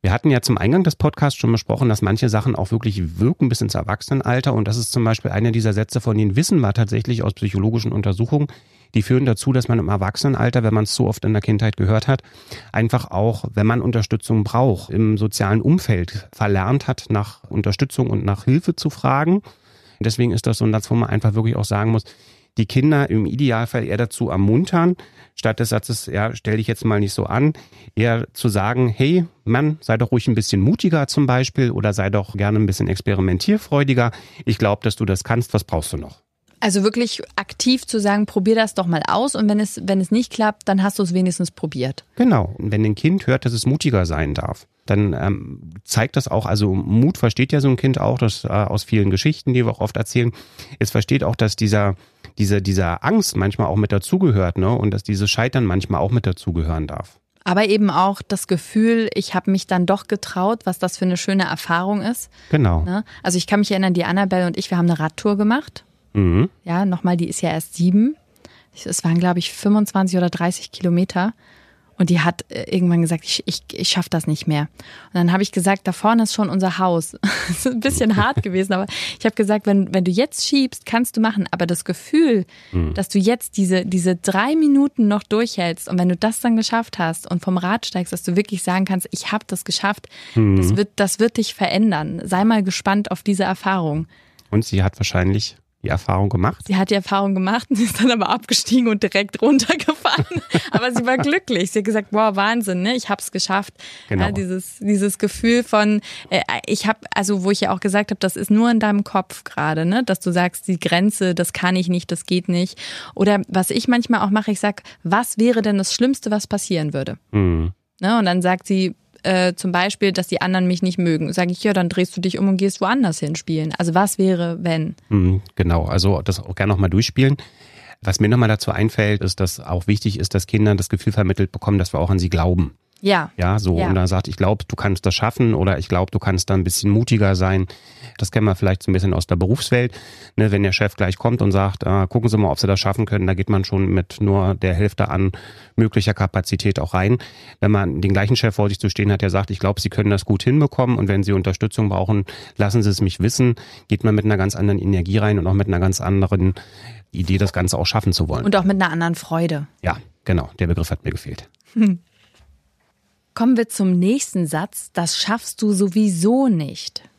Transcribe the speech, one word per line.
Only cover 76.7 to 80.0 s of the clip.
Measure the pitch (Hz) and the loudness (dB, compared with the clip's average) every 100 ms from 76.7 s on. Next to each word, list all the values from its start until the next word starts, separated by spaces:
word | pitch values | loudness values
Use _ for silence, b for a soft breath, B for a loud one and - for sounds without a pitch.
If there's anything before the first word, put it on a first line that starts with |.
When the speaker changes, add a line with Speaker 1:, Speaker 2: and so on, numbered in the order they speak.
| 175 | 0
Speaker 2:
Haus." | 185 170 160 - | 0 0 -2 -4
<laughs> | 196 - - | -2 -2 -4
Das | 175 254 | -2 -2
ist | |
ein | 247 | -2
bisschen | 262 285 220 208 | -2 0 2 2
hart | 220 285 | 2 0
Speaker 1:
<laughs> | |
Speaker 2:
gewesen, | 208 185 196 | -2 -2 0
aber | 185 196 B B B | -2 -4 B B B
ich | 220 | -2
hab | - | 0
gesagt, | 208 214 208 | 0 0 2
"Wenn, | 202 190 | 2 2
wenn | 190 | 0